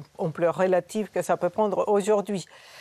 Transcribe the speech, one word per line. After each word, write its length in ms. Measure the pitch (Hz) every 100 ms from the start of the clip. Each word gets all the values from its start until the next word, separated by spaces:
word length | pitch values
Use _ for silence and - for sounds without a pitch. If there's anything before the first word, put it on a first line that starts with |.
| 143 -
ampleur 380 | 165 151 165 165
relative 540 | 185 180 - 214 196
que 120 | 180
ça 140 | - 170
peut 140 | 175
prendre 400 | 196 214 - -
aujourd'hui. 560 | 202 196 208 202 196 - - - -